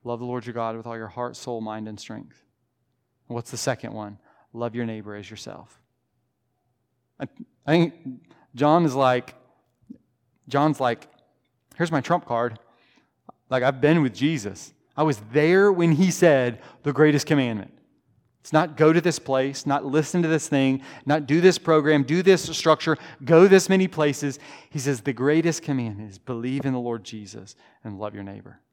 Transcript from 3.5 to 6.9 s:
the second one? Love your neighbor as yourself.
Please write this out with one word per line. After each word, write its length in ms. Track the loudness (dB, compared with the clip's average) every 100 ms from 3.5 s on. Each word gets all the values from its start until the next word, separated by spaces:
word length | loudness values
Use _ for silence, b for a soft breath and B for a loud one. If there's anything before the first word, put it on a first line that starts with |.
the 60 | -6
second 360 | -4 -6 -8
one? 240 | -12 -14 -16 b b b
Love 200 | -10 -8 -6
your 100 | -6
neighbor 300 | -8 -12 -14
as 140 | -16
yourself. 500 | -18 -16 -18 -20 _ _ _ _ _ _ _ _ _ _ _ _